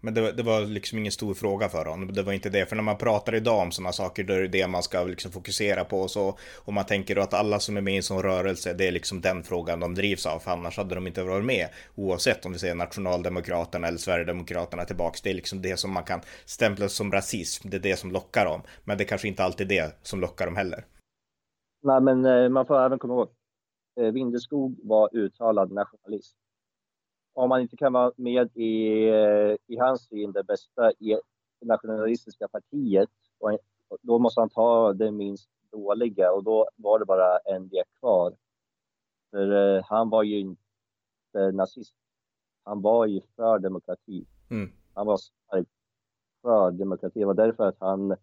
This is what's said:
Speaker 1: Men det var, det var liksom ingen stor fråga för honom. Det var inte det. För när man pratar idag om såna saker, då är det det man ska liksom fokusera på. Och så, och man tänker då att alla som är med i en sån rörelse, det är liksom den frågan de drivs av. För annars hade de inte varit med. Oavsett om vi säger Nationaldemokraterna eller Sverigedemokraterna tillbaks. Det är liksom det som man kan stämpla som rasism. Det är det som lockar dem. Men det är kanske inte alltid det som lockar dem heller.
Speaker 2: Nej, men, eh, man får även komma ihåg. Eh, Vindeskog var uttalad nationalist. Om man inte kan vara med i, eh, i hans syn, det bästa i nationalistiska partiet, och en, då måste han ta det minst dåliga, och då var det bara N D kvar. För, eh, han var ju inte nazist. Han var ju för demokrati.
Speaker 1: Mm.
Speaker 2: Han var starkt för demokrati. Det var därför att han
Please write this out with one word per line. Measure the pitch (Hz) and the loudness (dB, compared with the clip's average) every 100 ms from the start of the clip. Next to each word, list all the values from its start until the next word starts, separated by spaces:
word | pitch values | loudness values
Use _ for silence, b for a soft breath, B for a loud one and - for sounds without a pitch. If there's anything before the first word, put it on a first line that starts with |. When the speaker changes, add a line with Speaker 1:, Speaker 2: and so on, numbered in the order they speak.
| 113 | -2
Speaker 1:
Men | |
det | 113 | 0
var, | 110 | 0
det | 92 | 0
var | 117 110 | 0 0
liksom | 104 104 - 113 | 0 -6 -6 -6
ingen | 104 | -6
stor | - 107 | -4 -6
fråga | 92 104 98 104 | -4 -2 0 -2
för | 85 78 | -2 -6
honom. | 82 95 | -6 -6
Det | 98 | -4
var | 98 | -2
inte | 98 104 | -4 -2
det. | 98 92 | 0 0
För | 110 | -2
när | |
man | 107 104 | -2 -2
pratar | 117 104 - 110 | 0 0 0 -2
idag | 113 110 | 2 2
om | 87 | 0
såna | 82 92 | -4 -6
saker, | 87 95 - | -4 -6 -6
då | 95 | -2
är | 95 | 0
det | 92 | 0
det | 95 92 | 0 0
man | 90 | -2
ska | 87 92 | -2 -2
liksom | 90 90 95 | -4 -6 -10
fokusera | 92 90 92 104 92 87 | -12 -8 -2 0 0 -2
på. | 98 | -2
Och | 95 | -2
så, | 104 98 98 B B - | -2 -2 -4 B B -6
och | |
man | 101 95 | -4 0
tänker | 101 95 98 | -2 0 -2
då | |
att | 98 | 0
alla | 101 104 104 | 0 0 0
som | - 101 | -2 -4
är | |
med | 98 | -2
i | 98 | -2
en | |
sån | 92 95 | -2 -2
rörelse, | 95 92 95 90 92 | 0 0 -2 -4 -6
det | 87 92 | 0 0
är | |
liksom | 87 - 95 | 0 -6 -4
den | 90 90 | -2 -2
frågan | 82 87 85 85 | -4 -6 -4 -4
de | 87 90 | -4 -2
drivs | 101 95 - | -2 -2 -4
av. | 80 | -6
För | 95 | -4
annars | 87 85 92 | -6 -6 -8
hade | 95 90 | -6 -6
de | 92 | -8
inte | 82 | -6
varit | 92 95 117 | -4 -2 -2
med. | 120 80 B B - | -2 -4 B B -8
Oavsett | 98 90 - 98 90 | -4 -2 -2 -6 -8
om | |
vi | 90 | -6
säger | 92 85 | -6 -4
Nationaldemokraterna | 87 - 92 90 87 90 85 87 82 90 85 | -6 -6 -4 -4 -4 -6 -6 -6 -4 -6 -6
eller | 85 | -6
Sverigedemokraterna | - 87 85 87 82 87 87 87 87 | -4 -2 -2 -6 -6 -8 -6 -8 -8
tillbaks. | 87 85 - | -4 -4 -4
Det | 101 | -6
är | |
liksom | 92 - 95 | -6 -8 -8
det | 92 90 | -6 -6
som | 98 | -4
man | 92 | -6
kan | 85 87 B B B | -4 -8 B B B
stämpla | - 113 98 101 | 0 0 0 -4
som | - 104 | -2 -2
rasism. | 98 - 107 82 - 98 | -2 -2 -6 -6 -8 -8
Det | 95 | -4
är | |
det | 98 92 | -2 -2
som | 92 | -2
lockar | 92 - - 92 | -6 -2 0 0
dem. | 78 - B | -2 -8 B
Men | - 101 | -8 -4
det | |
är | 101 | -2
kanske | 101 107 | -2 -4
inte | 95 | -2
alltid | 92 90 95 | -2 -2 0
det | 98 78 - | 0 0 -8
som | - 98 | -10 -4
lockar | 87 - 87 | -4 -4 -4
dem | 87 | -2
heller. | 95 - - _ _ _ _ _ _ _ _ _ | -4 -6 -14 _ _ _ _ _ _ _ _ _
Speaker 2:
Nej, | 143 135 | 2 4
men, | 131 131 131 | 6 4 6
eh, | 127 127 | 6 6
man | 131 127 | 4 4
får | 139 127 | 4 4
även | 131 | 0
komma | 117 | -2
ihåg. | 123 113 _ _ _ _ _ _ - | -2 -2 _ _ _ _ _ _ -2
Eh, | 113 | 0
Vindeskog | 120 127 120 120 147 135 123 | 0 -2 -4 -4 -4 -4 -6
var | 104 107 107 117 | 2 4 4 2
uttalad | 98 _ 117 104 95 | -2 _ 2 2 2
nationalist. | 98 101 _ 98 104 - _ _ _ _ _ _ _ _ _ _ | -2 -6 _ -10 -10 -10 _ _ _ _ _ _ _ _ _ _
Om | - 127 | -2 2
man | 127 | 2
inte | 123 123 | 0 0
kan | 143 | 2
vara | 127 123 - | 4 2 0
med | 123 123 120 117 | 0 2 0 0
i, | 113 110 110 107 110 | -2 0 2 4 6
eh, | 107 107 104 104 107 _ | 6 6 6 4 2 _
i | 120 | 0
hans | 127 127 _ | 2 0 _
syn, | 107 104 | -8 -4
det | 98 | -4
bästa | 98 101 - - 113 | -2 -4 -4 2 2
i | - 107 110 - _ _ _ 117 | 2 -2 -2 -2 _ _ _ -2
nationalistiska | 110 110 110 110 120 - - 104 | -2 0 -2 -2 -2 -6 -12 -10
partiet, | 104 _ 143 127 95 104 _ _ _ | -10 _ -6 2 4 2 _ _ _
och | 107 | -2
en, | 107 _ _ _ 101 | -2 _ _ _ -16
då | 120 117 | 0 4
måste | 120 123 | 4 2
han | 110 | 0
ta | - 117 117 110 | 2 4 6 4
det | 98 110 | 2 -2
minst | 104 101 101 _ _ _ | -2 -8 -8 _ _ _
dåliga, | 107 101 104 120 98 92 | -10 -4 -2 -2 2 2
och | 95 | 2
då | 98 110 110 _ | 2 2 2 _
var | 104 110 | 2 2
det | 101 | 4
bara | 95 92 90 | 4 4 4
N | - 95 92 | 0 -6 -4
D | 95 90 _ | -4 -4 _
kvar. | 127 95 87 95 _ _ _ _ _ _ _ _ _ | 2 2 2 -4 _ _ _ _ _ _ _ _ _
För, | 101 98 101 98 98 | -2 2 4 6 4
eh, | 92 | 2
han | 107 113 | 0 2
var | 110 | 2
ju | 107 104 | 2 -2
inte | 95 87 _ _ _ _ _ _ _ 104 98 | -6 -12 _ _ _ _ _ _ _ 0 0
nazist. | 95 95 - 107 _ _ _ _ _ _ _ | 2 -2 -4 -20 _ _ _ _ _ _ _
Han | - 104 | -10 0
var | 101 117 113 | 4 4 4
ju | 98 - - | 0 -8 -2
för | 113 110 | 2 2
demokrati. | 95 92 - 90 - 92 - _ _ | 2 -6 -8 -12 -10 -14 -14 _ _
Speaker 1:
Mm. | 113 98 _ _ | -8 -8 _ _
Speaker 2:
Han | - 104 | -6 0
var | 101 | 0
starkt | - _ _ 95 90 _ _ _ _ _ _ _ | -2 _ _ -2 -2 _ _ _ _ _ _ _
för | 123 110 92 | 2 4 4
demokrati. | 90 98 90 95 113 | 2 -4 -4 -6 -2
Det | 101 | 0
var | |
därför | 95 113 113 104 | 4 4 4 0
att | 92 | 0
han | 95 95 98 92 | -2 -2 -2 -4